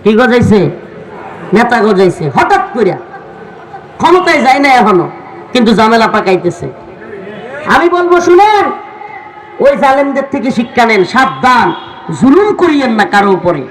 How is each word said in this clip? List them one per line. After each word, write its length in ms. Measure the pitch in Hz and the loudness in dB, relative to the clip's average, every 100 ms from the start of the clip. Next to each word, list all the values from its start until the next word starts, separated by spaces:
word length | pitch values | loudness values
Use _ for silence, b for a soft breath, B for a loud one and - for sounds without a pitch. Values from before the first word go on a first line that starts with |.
কি 100 | 202 | 2
গজাইছে? 580 | 220 254 240 - 208 151 - - - - - - - - | 2 2 2 4 2 2 -4 -16 -18 -18 -16 -16 -16 -2
নেতা 280 | 202 240 240 | 0 0 0
গজাইছে 480 | 208 190 190 - 156 | 0 2 2 0 -4
হঠাৎ 320 | 123 349 381 381 | -2 0 0 -2
করে, 200 | 247 196 151 - - - - - - - - - - | -2 -2 -2 -12 -18 -18 -20 -20 -20 -20 -20 -20 -4
ক্ষমতায় 440 | 294 359 359 311 | 2 2 2 0
যায় 180 | 247 269 | 2 2
না 100 | 277 | 2
এখনো, 400 | 254 208 185 143 - - - - | 2 4 2 0 -10 -18 -18 -4
কিন্তু 220 | 247 220 202 | 0 2 4
ঝামেলা 320 | 226 226 214 | 2 2 2
পাকাইতেছে। 640 | 208 190 180 175 - 139 - - - - - 190 - - - - | 0 0 -2 -2 -6 -12 -14 -20 -20 -18 -16 -16 -16 -14 -12 -2
আমি 240 | - 339 | 0 2
বলবো 320 | 349 349 349 | 0 2 2
শুনেন, 500 | 349 349 415 415 381 - - - - - - - - - | 4 6 6 4 0 -4 -14 -18 -16 -16 -18 -20 -20 0
ওই 180 | 254 269 | 2 4
জালেমদের 460 | 269 277 277 269 269 | 2 2 0 -2 -4
থেকে 200 | 277 233 | -4 -2
শিক্ষা 340 | 254 240 - 226 | -2 -2 0 2
নেন, 180 | 214 | 2
সাবধান, 680 | 175 254 - - 254 240 185 160 - - - 151 | 2 0 0 0 0 2 0 -4 -12 -16 -12 0
জুলুম 340 | 254 320 415 - | 4 4 2 0
করিয়েন 360 | 320 285 254 | 0 0 0
না 140 | 220 - | -2 0
কারো 260 | 202 202 | 2 2
উপরে। 320 | 185 175 156 123 | 0 0 -4 -6